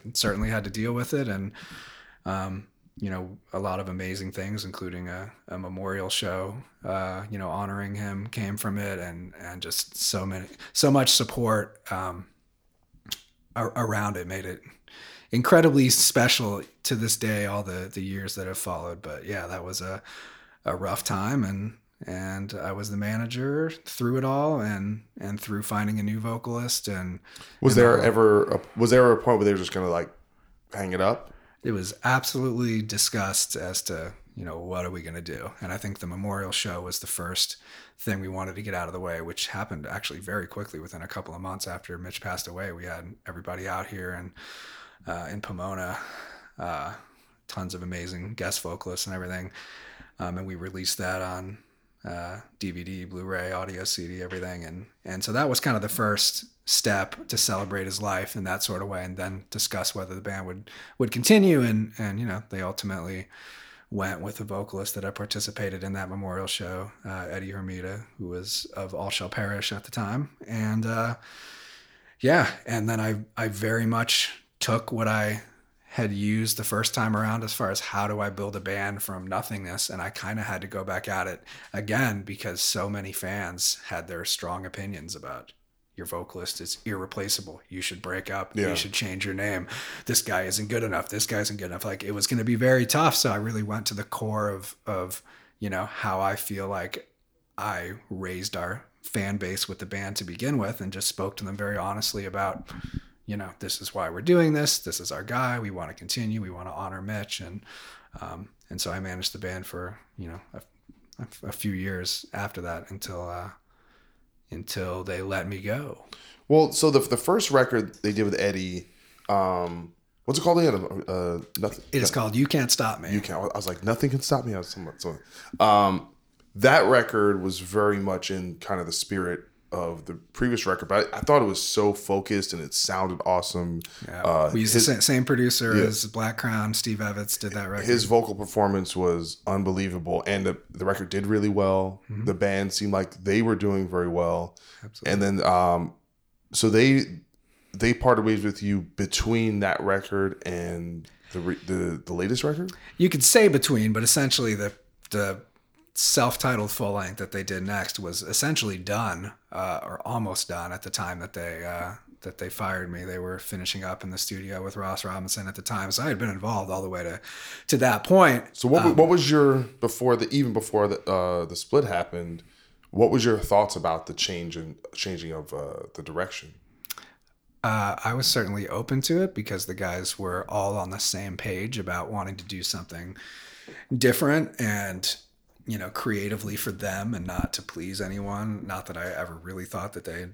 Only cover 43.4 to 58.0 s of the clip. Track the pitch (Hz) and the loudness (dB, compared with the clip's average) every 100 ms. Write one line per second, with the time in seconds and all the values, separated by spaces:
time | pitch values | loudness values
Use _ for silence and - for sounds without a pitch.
43.4 | 87 90 95 95 92 98 90 87 87 - | -10 -8 -6 -6 -6 -10 -8 -10 -12 -16
44.4 | - - - - - - - 85 82 104 | -18 -18 -18 -18 -20 -14 -10 -8 -8 -8
45.4 | 104 92 92 95 90 - - - - - | -8 -6 -6 -6 -6 -8 -10 -14 -16 -20
46.4 | - - 85 78 73 - - _ _ _ | -16 -8 -6 -4 -6 -10 -18 _ _ _
47.4 | - - 90 90 90 90 87 90 95 117 | -14 -8 -8 -6 -8 -8 -8 -8 -8 -6
48.4 | 90 - 85 87 92 90 - 92 90 92 | -4 -4 -6 -8 -8 -6 -6 -6 -6 -8
49.4 | 90 - - - - - - - 90 90 | -8 -12 -18 -18 -20 -20 -18 -8 -6 -6
50.4 | 98 90 92 92 92 - 92 92 92 90 | -8 -10 -10 -6 -4 -4 -2 -4 -4 -8
51.4 | 95 107 _ _ _ _ - 87 87 104 | -10 -14 _ _ _ _ -12 -10 -10 -12
52.4 | - - 98 87 87 95 92 92 92 92 | -16 -10 -8 -8 -10 -10 -10 -10 -6 -6
53.4 | 90 92 95 92 95 - 85 90 90 92 | -4 -6 -6 -6 -4 -4 -6 -8 -8 -8
54.4 | 90 90 82 87 104 _ - 92 - 117 | -8 -10 -10 -14 -16 _ -12 -8 -2 0
55.4 | 147 123 147 110 104 - 107 104 - - | 2 0 0 0 0 0 0 2 2 0
56.4 | - _ - - 117 98 95 - 330 113 | -8 _ 0 2 2 2 -2 -8 -4 0
57.4 | - 98 95 98 95 95 | 2 0 -2 -4 -6 -4